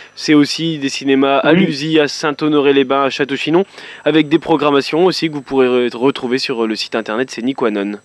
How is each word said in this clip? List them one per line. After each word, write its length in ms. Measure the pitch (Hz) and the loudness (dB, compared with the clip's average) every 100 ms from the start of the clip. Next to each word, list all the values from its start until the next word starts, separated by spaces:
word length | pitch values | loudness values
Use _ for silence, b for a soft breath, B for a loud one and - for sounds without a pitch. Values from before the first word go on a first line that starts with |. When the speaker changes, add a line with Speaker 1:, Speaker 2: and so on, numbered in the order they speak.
| B - | B -8
Speaker 1:
c'est 180 | - | 2
aussi 460 | 151 143 - 165 156 | 4 4 0 -4 -4
des 100 | 139 | -6
cinémas 480 | - 135 135 135 135 | -4 0 2 4 2
à 160 | 131 | 4
Speaker 2:
Oui. 120 | 170 185 | 4 2
Speaker 1:
Lusy, 320 | 143 156 156 | -2 0 0
à 120 | 143 | 0
Saint-Honoré-les-Bains, 920 | - 160 139 151 147 139 139 131 139 | -2 -4 -2 0 2 4 2 2 0
à 60 | 139 | 0
Château-Chinon, 540 | - 131 135 - 165 196 B B B | -2 -4 -4 0 0 0 B B B
avec 240 | 151 156 147 | 0 2 2
des 120 | 160 | 0
programmations 680 | 160 156 147 139 - 151 185 | 2 0 2 2 0 0 0
aussi 240 | 156 165 | 0 -4
que 40 | |
vous 100 | 147 | -6
pourrez 440 | 131 135 127 123 123 | -4 0 2 2 0
re-, 80 | 113 | 0
retrouver 440 | 131 - 123 131 | -2 -2 -2 -4
sur 280 | - 120 113 | -4 -4 -2
le 80 | 107 | -4
site 200 | - 120 | -6 -6
internet, 360 | 110 110 127 | -4 -4 -6
c'est 100 | - | -6
Niquanon. 520 | 120 139 120 104 101 104 | -6 -2 -2 -2 -4 -8